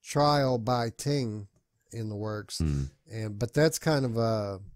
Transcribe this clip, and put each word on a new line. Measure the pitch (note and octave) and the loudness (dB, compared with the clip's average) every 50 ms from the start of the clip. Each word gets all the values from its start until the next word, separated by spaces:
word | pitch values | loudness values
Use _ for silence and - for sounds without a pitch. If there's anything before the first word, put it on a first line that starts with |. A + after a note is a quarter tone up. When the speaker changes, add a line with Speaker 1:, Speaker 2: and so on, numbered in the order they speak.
| _ | _
Speaker 1:
Trial | - - C#3+ D3 D3 D3 D3 C3+ C3 B2+ | -2 2 4 4 6 6 4 4 2 2
by | A#2+ A2 B2 B2 A#2+ A#2 A2+ | 0 0 0 0 0 0 -2
Ting | - - - C#3+ C#3+ C#3+ B2+ A2+ G#2 G#2+ G2+ G2+ _ _ _ _ _ _ _ _ | -4 -4 -2 0 0 0 0 -2 -4 -6 -10 -12 _ _ _ _ _ _ _ _
in | - A#2 A2 G#2+ | -8 -6 -6 -6
the | G#2 | -4
works, | G2+ G#2+ G#2+ G#2+ G#2+ G2+ - - - | -4 -4 -4 -6 -6 -8 -10 -4 0
Speaker 2:
Hmm. | E2+ D#2 C#2+ C#2 C#2 C#2 - _ _ - | 0 0 2 0 -2 -4 -8 _ _ -12
Speaker 1:
and, | G#2+ A2+ A2 G#2+ G#2 G#2 | -8 -6 -6 -6 -4 -4
but | A#2+ A2+ - | -4 0 4
that's | D3 D3+ D#3+ D3+ - | 4 4 4 2 0
kind | - E3+ D#3 C#3 C3+ | 0 0 2 2 0
of | B2 A2 | 0 0
a | A#2 A2+ A2+ A2+ A2 G#2 G2+ G2 F#2 G2+ - - | 0 2 2 2 0 -2 -4 -6 -8 -12 -16 -20